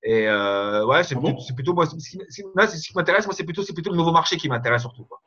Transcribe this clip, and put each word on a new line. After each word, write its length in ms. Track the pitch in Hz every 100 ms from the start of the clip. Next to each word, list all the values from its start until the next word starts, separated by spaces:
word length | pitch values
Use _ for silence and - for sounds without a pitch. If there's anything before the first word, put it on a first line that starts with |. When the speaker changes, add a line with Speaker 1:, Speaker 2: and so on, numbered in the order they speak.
Speaker 1:
Et, 260 | 113 110 107
euh, 560 | 104 101 101 101 104 113
ouais, 180 | 147
c'est 120 | 175 127
Speaker 2:
Ah 40 |
Speaker 1:
plutôt, 140 | 151
Speaker 2:
bon ? 60 | 131
Speaker 1:
c'est 140 | - 123
plutôt 180 | 135
moi, 140 | 175 160
ce 80 | 165
qui, 60 |
ce 400 | - 180 - -
qui, 60 | 196 185
là, 120 | 220
c'est 100 | 165
ce 100 | -
qui 80 | 190
m'intéresse, 300 | 170 196 208
moi, 80 | 185
c'est 80 |
plutôt, 200 | 165 175
c'est 100 | 202
plutôt 180 | 165 180
le 60 | 175
nouveau 160 | 165
marché 240 | 165 156 170
qui 100 | 139
m'intéresse 340 | 117 120 120
surtout, 220 | 120 -
quoi. 160 | - -